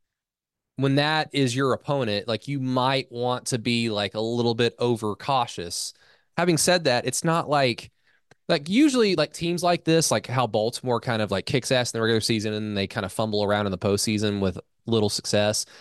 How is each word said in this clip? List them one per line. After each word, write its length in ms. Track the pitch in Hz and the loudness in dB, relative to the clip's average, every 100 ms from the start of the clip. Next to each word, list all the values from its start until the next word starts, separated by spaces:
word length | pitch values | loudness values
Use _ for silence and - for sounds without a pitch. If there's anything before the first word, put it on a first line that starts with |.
| _ _ _ _ _ _ _ - | _ _ _ _ _ _ _ -4
when 180 | 135 | 0
that 360 | 135 147 156 151 | 2 2 0 -2
is 220 | 143 135 | 0 0
your 180 | 120 135 | 0 0
opponent, 560 | 113 - 143 117 101 - | -2 -2 -2 -2 -2 -2
like, 180 | 110 - | -6 -6
you 140 | 143 | -6
might 500 | 131 127 127 135 127 | -2 0 2 0 -4
want 360 | 120 123 123 - | -4 -4 -4 -4
to 120 | 123 | -4
be, 320 | 120 117 117 | 0 0 0
like, 240 | 104 101 | 0 -2
a 60 | 107 | -2
little 340 | 113 120 117 | -2 0 0
bit 220 | 117 117 - | 2 0 0
overcautious. 1160 | 123 117 107 98 - 135 120 - 87 - - - _ _ _ - | -2 0 -2 -6 -2 -2 -2 -6 -10 -8 -10 -12 _ _ _ -2
Having 220 | 175 160 | 2 2
said 260 | - 180 | 4 2
that, 220 | 156 123 127 | 2 0 0
it's 180 | - | -4
not 240 | 170 165 131 | -2 -2 0
like, 420 | 143 131 113 - _ _ _ _ _ - | 2 2 0 -8 _ _ _ _ _ -2
like, 200 | 170 143 | -2 0
usually, 440 | 208 302 254 214 | 4 4 4 2
like, 200 | 170 147 | 2 0
teams 280 | - 170 175 | -2 -4 0
like 220 | 175 175 | 0 0
this, 260 | - 165 160 | 2 2 4
like 160 | 117 - | 0 0
how 200 | 123 120 | -2 0
Baltimore 540 | 107 110 - 127 117 | 0 0 -2 -2 -2
kind 200 | - 113 | 0 0
of, 100 | 104 | 0
like, 140 | 98 | -2
kicks 260 | - 135 - | 0 -2 2
ass 220 | 131 123 | 0 0
in 60 | 113 | 0
the 40 | |
regular 200 | 113 113 | 2 2
season 320 | - 113 107 | 2 0 -2
and 200 | 107 107 | -4 -4
they 120 | 101 98 | -4 -4
kind 180 | - | -4
of 80 | 92 | -6
fumble 320 | - 110 104 | -2 -2 0
around 220 | 101 104 104 | 2 2 0
in 60 | |
the 40 | 92 | -2
postseason 640 | 104 101 - 107 107 101 | 0 0 0 0 0 0
with 180 | 95 90 - _ - | -2 -2 -10 _ -2
little 240 | 113 104 | 0 0
success. 560 | - - 104 104 107 - - | -2 -2 0 0 0 -6 -14